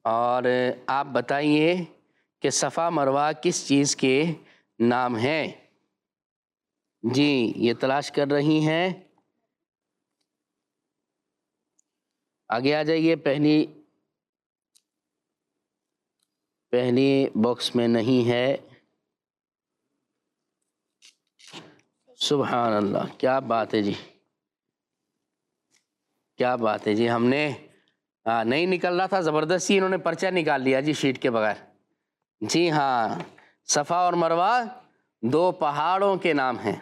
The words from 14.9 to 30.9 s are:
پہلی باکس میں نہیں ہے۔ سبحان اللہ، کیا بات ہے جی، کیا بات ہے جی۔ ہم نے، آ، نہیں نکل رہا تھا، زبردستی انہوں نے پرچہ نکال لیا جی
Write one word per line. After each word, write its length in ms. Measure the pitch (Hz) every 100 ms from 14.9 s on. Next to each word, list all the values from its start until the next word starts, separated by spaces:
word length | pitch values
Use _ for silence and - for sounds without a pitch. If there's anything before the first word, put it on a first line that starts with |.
| _ _ _ _ _ _ _ _ _ _ _ _ _ _ _ _ _ _
پہلی 560 | 123 127 123 135 135 135
باکس 400 | 110 113 120 -
میں 140 | 123 117
نہیں 400 | 117 110 127 120
ہے۔ 280 | 120 127 139 - - _ _ _ _ _ _ _ _ _ _ _ _ _ _ _ _ _ _ _ _ _ _ - _ _ _ - - - - _ _ _ _
سبحان 560 | - 147 113 123 120
اللہ، 460 | 107 101 - - -
کیا 200 | 131 131
بات 360 | 123 113 104
ہے 80 | 110
جی، 120 | 101 - - _ _ _ _ _ _ _ _ _ _ _ _ _ _ _ _ _ _ _ _ _ _ _
کیا 200 | 123 123
بات 300 | 113 104 -
ہے 80 |
جی۔ 160 | 104 117
ہم 140 | 117
نے، 280 | 120 135 151 120 - _ _ _ _ _
آ، 180 | 113 117
نہیں 240 | 113 135 180
نکل 300 | 180 180 180
رہا 100 | 185
تھا، 140 | 196
زبردستی 560 | 160 151 156 180 - 196
انہوں 120 | 190
نے 100 | 185
پرچہ 280 | 175 165 190
نکال 360 | 185 156 143
لیا 180 | 131 131
جی 120 | 147